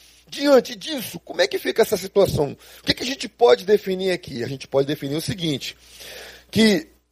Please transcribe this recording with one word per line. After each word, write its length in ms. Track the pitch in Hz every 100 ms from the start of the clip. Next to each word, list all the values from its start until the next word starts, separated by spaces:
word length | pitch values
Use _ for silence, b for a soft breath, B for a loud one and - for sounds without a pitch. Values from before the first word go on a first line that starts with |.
| b b b
diante 480 | 240 285 262 -
disso, 460 | 214 285 285 - -
como 200 | - 320
é 60 | 403
que 100 | 381
fica 260 | 269 240
essa 140 | 214 190
situação? 600 | 190 202 180 135 143 - B B
O 40 |
que 100 | -
que 100 | -
a 20 | 254
gente 220 | 269 233
pode 360 | - 240 240
definir 460 | 185 208 190 185 190
aqui? 320 | 175 - 135
A 60 | 117
gente 180 | 135 -
pode 220 | 139 139
definir 260 | 151 139
o 60 | 151
seguinte: 560 | 143 180 165 135 - - B B B B B B B
que 380 | - 220 185 - _ _